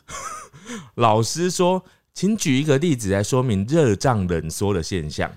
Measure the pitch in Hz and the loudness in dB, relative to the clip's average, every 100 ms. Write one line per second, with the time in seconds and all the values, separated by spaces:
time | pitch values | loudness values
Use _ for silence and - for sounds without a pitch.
0 | - - - - - 151 196 233 135 - | -16 -14 -12 -14 -16 -20 -16 -14 -12 0
1 | 117 107 113 156 180 170 180 185 - _ | 4 4 2 -2 -2 0 0 0 -6 _
2 | _ - 190 220 156 131 156 135 175 127 | _ -4 -2 0 2 2 4 2 2 0
3 | 101 98 104 127 131 98 101 165 135 98 | 0 0 2 0 2 0 2 2 4 4
4 | 139 110 90 82 78 - 101 98 80 92 | 2 0 0 -2 -4 -4 -2 -2 -2 -4
5 | 76 - 82 | -6 -4 -6